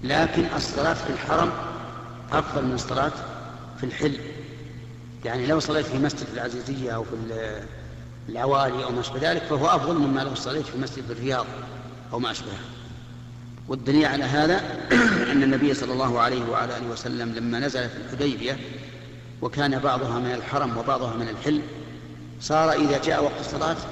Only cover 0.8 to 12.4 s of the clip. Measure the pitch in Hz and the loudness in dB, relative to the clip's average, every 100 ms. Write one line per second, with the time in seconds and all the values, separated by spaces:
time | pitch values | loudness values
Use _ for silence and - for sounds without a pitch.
0.8 | 151 165 - 131 - 156 170 - - - | 2 2 -2 -4 2 2 2 0 -6 -8
1.8 | - - - - - 147 151 143 127 127 | -10 -10 -12 -12 -2 0 0 0 0 0
2.8 | - 127 143 - - - - - - - | 0 0 0 0 -8 -10 -12 -12 -12 -6
3.8 | 127 - 147 139 - - - - - - | -6 0 0 0 -6 -10 -10 -12 -12 -12
4.8 | - - - - 117 123 127 156 151 151 | -12 -14 -14 -8 -4 0 2 2 4 0
5.8 | 147 131 143 139 - 117 120 123 120 135 | 0 2 2 0 -6 -4 -4 -4 -6 -4
6.8 | 127 113 110 117 113 113 110 107 104 - | -2 -2 -4 -6 -6 -4 -4 -6 -10 -12
7.8 | - - - - - 113 135 139 135 127 | -12 -12 -14 -12 -8 -2 4 4 4 2
8.8 | 123 123 117 131 156 170 - 147 156 180 | -2 -2 -2 0 2 2 2 2 6 4
9.8 | 143 170 143 135 135 123 135 143 147 123 | 4 4 4 4 0 -2 -2 -2 -2 -4
10.8 | 131 - 113 117 127 127 117 127 - - | -4 -6 -8 -4 0 0 0 -6 -10 -12
11.8 | - - - 120 123 107 | -12 -14 -6 -2 -2 -2